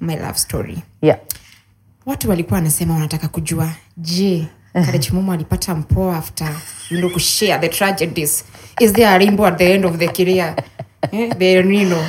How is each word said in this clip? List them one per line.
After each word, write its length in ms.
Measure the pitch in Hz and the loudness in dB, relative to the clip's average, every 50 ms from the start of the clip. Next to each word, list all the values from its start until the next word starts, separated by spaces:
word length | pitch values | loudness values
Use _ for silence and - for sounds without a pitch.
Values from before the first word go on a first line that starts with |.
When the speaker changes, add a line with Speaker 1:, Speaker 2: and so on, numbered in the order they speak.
Speaker 1:
my 160 | - 165 160 | -6 -6 -6
love 220 | - - - - - | -6 -6 -8 -6 -6
story. 440 | - - - 131 - - - 165 - _ _ - | -6 -4 -4 -6 -6 -6 -10 -12 -14 _ _ 0
Speaker 2:
Yeah. 180 | - 151 - - - - - - - - - _ _ _ _ _ _ _ _ _ - | 2 2 2 2 0 -14 -16 -16 -16 -20 -20 _ _ _ _ _ _ _ _ _ -10
Speaker 1:
Watu 220 | 254 277 277 - 226 | -8 -6 -4 -2 0
walikuwa 240 | 190 170 165 - 208 190 | 0 0 0 -2 -2 -2
wanasema 340 | 165 156 147 - 175 165 165 | 0 0 -2 -2 -2 -2 -2
wanataka 340 | 160 156 151 - 151 - 151 | -2 -2 -4 -4 -6 -6 -6
kujua, 400 | - 170 156 - 170 170 160 160 160 - - _ _ | -6 -6 -6 -4 -4 -2 -4 -4 -6 -10 -16 _ _
je, 520 | 170 165 160 170 180 196 196 185 165 156 156 - _ _ _ - | -12 -8 -6 -2 0 0 0 0 0 -2 -6 -10 _ _ _ 0
Speaker 2:
Uh-huh. 120 | 180 175 | 0 2
Speaker 1:
Kalechi 260 | 131 127 147 - - - | 2 2 0 0 0 0
Momo 200 | 180 190 190 180 | 0 0 0 -2
alipata 420 | 165 156 - - - - - 175 | -2 -2 -2 -4 -4 -2 -4 -4
mpoa 420 | 156 151 - - - 185 185 180 | -4 -2 0 0 2 2 0 -2
after, 320 | 160 151 - - - 165 151 151 156 - - - - - - | -4 -6 -8 -8 -8 -6 -6 -8 -10 -12 -16 -18 -16 -12 -6
you 80 | 170 175 | -4 -2
know, 120 | 175 180 | -2 -2
kushare 480 | 175 165 - - - - 220 196 - - | -2 -2 -2 -2 0 0 0 0 0 2
the 80 | 254 165 | 0 -2
tragedies? 760 | - - 202 196 190 - - 170 - 170 151 147 - - - - - - - - - - | -2 0 0 0 0 0 -2 -4 -4 -4 -4 -2 -4 -4 -6 -10 -18 -20 -20 -8 0 4
Is 120 | 240 214 196 | 4 4 6
there 140 | 220 233 208 190 | 6 6 6 6
a 20 | 185 | 6
rainbow 280 | 196 208 202 196 196 | 6 4 4 4 4
at 120 | 185 170 - | 2 2 4
the 140 | 185 180 190 | 4 4 4
end 120 | 196 190 | 4 2
of 140 | 180 165 160 | 0 0 0
the 100 | 170 165 | -2 -2
career? 480 | - - 180 180 185 185 175 160 160 - | 0 0 2 2 2 2 0 -2 -4 -6
Speaker 2:
<laughs> 520 | - - - - - - _ _ - - - | -8 -10 -10 -18 -18 -18 _ _ -8 -6 -4
Speaker 1:
Eh, 220 | 214 233 233 - 175 | -2 -4 -2 -2 0
the, 140 | 185 185 185 185 180 | 2 4 6 6 4
you 260 | 190 202 208 202 185 | 4 4 4 4 2
know, 160 | 175 165 160 | 2 0 -2